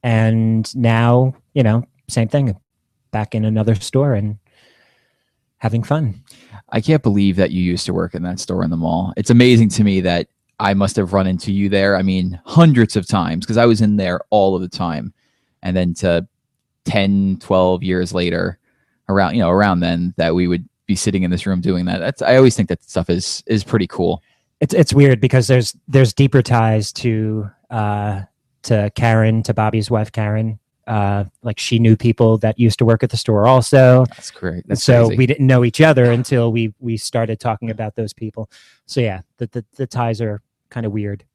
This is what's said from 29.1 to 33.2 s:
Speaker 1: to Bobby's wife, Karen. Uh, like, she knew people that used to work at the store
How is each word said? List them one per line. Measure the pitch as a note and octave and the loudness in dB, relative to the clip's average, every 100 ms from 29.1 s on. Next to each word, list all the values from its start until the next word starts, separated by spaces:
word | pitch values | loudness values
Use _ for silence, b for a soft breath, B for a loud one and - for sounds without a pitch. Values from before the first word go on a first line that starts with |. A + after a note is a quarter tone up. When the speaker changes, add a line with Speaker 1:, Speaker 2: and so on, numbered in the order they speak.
| A2 A2 A2 | 4 2 0
Speaker 1:
to | A2 | -2
Bobby's | A2 G#2+ A2 G#2 | -2 0 -2 -2
wife, | A#2 G#2+ | -2 -2
Karen. | - G#2 G#2+ A2 G#2+ _ _ - | -6 -4 -4 -4 -8 _ _ -6
Uh, | A2 G2+ G2+ G2+ _ | -2 0 -2 -6 _
like, | A#2 G#2 | -10 -8
she | - A#2 | -2 2
knew | A2+ A2 | 4 4
people | A#2 A2 A2+ A2+ | 2 2 2 2
that | A2 A2 | -2 0
used | A2+ - | 0 2
to | |
work | A#2 A2+ | 2 2
at | B2 | 0
the | |
store | A#2 | -4